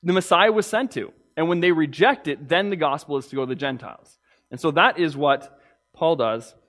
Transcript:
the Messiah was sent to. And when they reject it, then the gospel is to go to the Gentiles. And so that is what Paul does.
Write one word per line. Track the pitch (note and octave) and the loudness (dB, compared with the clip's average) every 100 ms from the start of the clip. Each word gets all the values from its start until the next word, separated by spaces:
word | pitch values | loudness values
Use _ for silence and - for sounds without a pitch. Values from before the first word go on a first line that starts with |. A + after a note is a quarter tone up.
the | E3+ | 2
Messiah | F#3 - F3 G#3+ | 0 2 4 4
was | A3 - | 2 -2
sent | A3 C4 | -4 -4
to. | C3+ G2 _ _ - | -8 -10 _ _ -4
And | E3 | -2
when | F3 | 2
they | F3+ | 2
reject | E3 D3+ C3 G#3+ C#4 D#3 | 2 0 2 2 2 -4
it, | C#3 C#3 | -8 0
then | E3+ G3+ | 0 0
the | F#3+ | -2
gospel | D3+ C#3+ - C#3+ | -2 -2 -4 -6
is | C3 | -6
to | C3+ | -6
go | |
to | B2+ | -6
the | B2+ | -4
Gentiles. | C#3 B2+ A2 - _ _ _ _ _ | -6 -6 -12 -20 _ _ _ _ _
And | B2+ | -4
so | E3 | 0
that | D3+ A3+ E3 | 4 2 2
is | E3 C#3 | -4 0
what | C#3+ C#3 - _ _ _ _ | 0 0 -4 _ _ _ _
Paul | _ D#3+ | _ -2
does. | D#3+ A#2 A2+ A#2 _ | 0 -2 -4 -10 _